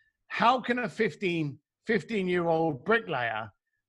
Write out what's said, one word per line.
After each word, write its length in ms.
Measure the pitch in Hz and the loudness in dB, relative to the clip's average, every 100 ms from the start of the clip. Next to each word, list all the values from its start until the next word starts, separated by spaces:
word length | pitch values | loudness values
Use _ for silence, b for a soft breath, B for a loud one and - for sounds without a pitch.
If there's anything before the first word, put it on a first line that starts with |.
| _ _ - | _ _ -8
how 320 | - 214 254 | 2 4 4
can 180 | 202 247 | 2 -2
a 80 | 226 | -4
fifteen, 680 | - 220 - 190 170 151 127 _ _ - | -2 -2 -2 -2 0 -2 -6 _ _ -2
fifteen-year-old 1000 | 226 - 220 185 180 170 160 165 143 | -2 0 -4 0 0 2 2 0 -2
bricklayer 640 | - 226 202 139 117 110 110 - _ _ | 0 0 0 -4 -2 -4 -8 -12 _ _